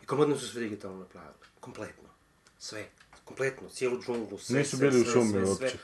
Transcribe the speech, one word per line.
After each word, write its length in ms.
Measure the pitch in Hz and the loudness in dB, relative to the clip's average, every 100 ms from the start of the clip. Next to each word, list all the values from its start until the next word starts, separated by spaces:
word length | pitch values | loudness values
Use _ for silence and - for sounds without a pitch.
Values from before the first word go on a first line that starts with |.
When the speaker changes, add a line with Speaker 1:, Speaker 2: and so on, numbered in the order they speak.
Speaker 1:
i 40 | - | -2
kompletno 320 | 139 147 127 | 2 4 2
su 100 | 120 | -4
sve 140 | 117 | -6
digitalno 380 | 110 101 98 95 | -6 -6 -10 -12
napravili, 340 | 90 90 76 - - _ | -16 -18 -20 -20 -20 _
kompletno, 500 | 123 107 98 - - _ _ _ _ _ | -16 -12 -14 -14 -20 _ _ _ _ _
sve, 260 | - 107 92 - _ - - | -14 -12 -12 -18 _ -20 -12
kompletno, 440 | 120 135 - - | -2 -2 -2 -10
cijelu 280 | - 127 123 | -2 0 0
džunglu, 400 | 123 117 104 101 | -2 -4 -4 -8
sve, 220 | - 135 | 0 0
Speaker 2:
Nisu 180 | 139 131 | 0 2
Speaker 1:
sve, 120 | 139 | 4
Speaker 2:
bili 120 | 127 | 6
u 40 | 113 | 6
Speaker 1:
sve, 80 | |
Speaker 2:
šumi 180 | 123 110 | 6 4
Speaker 1:
sve, 80 | 101 | 4
Speaker 2:
uopće. 280 | 95 95 127 | 2 2 -2
Speaker 1:
sve. 100 | - | -6